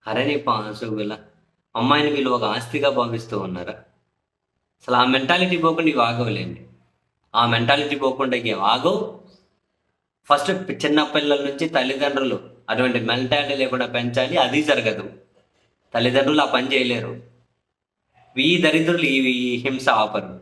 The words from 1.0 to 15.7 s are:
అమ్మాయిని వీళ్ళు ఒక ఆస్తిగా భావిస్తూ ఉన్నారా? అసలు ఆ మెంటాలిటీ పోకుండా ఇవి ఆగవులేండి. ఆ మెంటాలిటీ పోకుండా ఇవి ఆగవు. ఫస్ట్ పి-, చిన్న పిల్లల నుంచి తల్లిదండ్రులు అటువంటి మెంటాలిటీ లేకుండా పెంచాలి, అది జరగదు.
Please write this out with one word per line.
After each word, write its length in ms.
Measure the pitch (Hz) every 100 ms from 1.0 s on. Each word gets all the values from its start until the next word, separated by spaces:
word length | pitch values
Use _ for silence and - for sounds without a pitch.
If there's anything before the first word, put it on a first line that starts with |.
| 104 107 - _ _ _ _
అమ్మాయిని 360 | 113 127 147 147
వీళ్ళు 200 | 147 127
ఒక 140 | 123
ఆస్తిగా 460 | 107 110 120 147 139
భావిస్తూ 480 | 123 120 113 - 104
ఉన్నారా? 360 | 92 90 90 110 - _ _ _ _ _ _ _ _ _
అసలు 180 | - 123
ఆ 80 |
మెంటాలిటీ 520 | 127 131 131 175 185 175
పోకుండా 340 | 160 165 160
ఇవి 120 | 131
ఆగవులేండి. 600 | 117 120 117 98 90 87 - _ _ _ _ _ _
ఆ 80 | 110 117
మెంటాలిటీ 520 | 113 120 143 147 143
పోకుండా 320 | 135 127 131 123
ఇవి 180 | 113 98 98
ఆగవు. 280 | 123 156 208 - - - _ _ _ _ _ _ _ _ _ _
ఫస్ట్ 220 | 143 - 190 -
పి-, 120 | -
చిన్న 180 | 147 151 151
పిల్లల 260 | 156 147 139 139
నుంచి 200 | 139 160
తల్లిదండ్రులు 720 | 139 127 135 143 135 131 101 - - -
అటువంటి 280 | 113 127 117
మెంటాలిటీ 540 | 113 120 123 147 143 139
లేకుండా 240 | 131 127 120
పెంచాలి, 500 | 120 120 120 127 165
అది 260 | 127 143
జరగదు. 420 | 151 127 113 - 92 - _ _ _ _ _